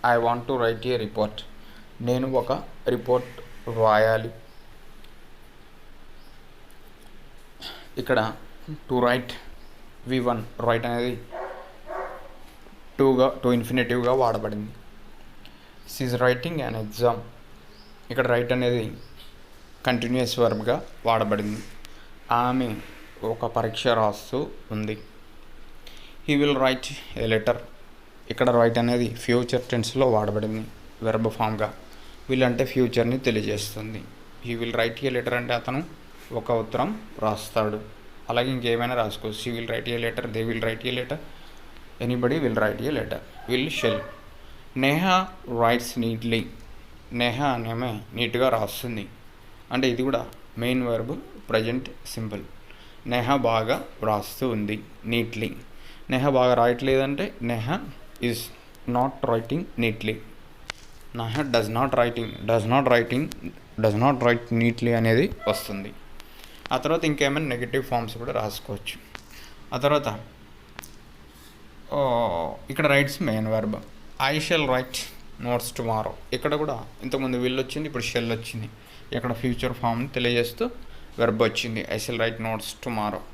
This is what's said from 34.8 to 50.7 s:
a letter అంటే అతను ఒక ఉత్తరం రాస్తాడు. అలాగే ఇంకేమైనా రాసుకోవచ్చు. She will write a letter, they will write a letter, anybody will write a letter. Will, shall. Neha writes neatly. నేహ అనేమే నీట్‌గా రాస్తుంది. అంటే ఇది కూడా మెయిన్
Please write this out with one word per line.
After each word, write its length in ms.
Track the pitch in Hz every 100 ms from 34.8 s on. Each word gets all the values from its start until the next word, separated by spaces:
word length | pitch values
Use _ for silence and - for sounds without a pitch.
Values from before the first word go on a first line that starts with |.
| 117 117
a 100 | 135 123
letter 180 | 123
అంటే 200 | 123 120
అతను 300 | 175 - 135 170 - - - -
ఒక 180 | 120 117
ఉత్తరం 500 | 117 110 120 156 214 - -
రాస్తాడు. 600 | 110 104 - 113 107 107 107 - - - -
అలాగే 200 | 120 127
ఇంకేమైనా 440 | 131 120 117 120
రాసుకోవచ్చు. 440 | 123 110 - 107 107
She 180 | 123 117
will 140 | 117
write 140 | 117 117
a 140 | 117
letter, 200 | 117 113 120
they 100 | 113 113
will 120 | 113
write 240 | 113 113 127
a 80 | 120
letter, 180 | 123 156 - - - - - - - - 117
anybody 320 | 123 123 151
will 120 | 131 110
write 200 | 107 110
a 140 | 120 143
letter. 220 | 110 - - - -
Will, 200 | 127 147 -
shall. 200 | 117 - - - - - - - - 127
Neha 380 | 135 151 190 185 190 - -
writes 520 | 117 117 120 - -
neatly. 380 | 117 113 117 113 82 - - - - - -
నేహ 320 | 120 120 120
అనేమే 560 | 143 120 113 117 123 110 -
నీట్‌గా 340 | - 117 120 131
రాస్తుంది. 600 | 113 104 - 120 110 92 - - - - - -
అంటే 180 | 123 135
ఇది 120 | 120
కూడా 240 | 131 117 - - - -
మెయిన్ 240 | 120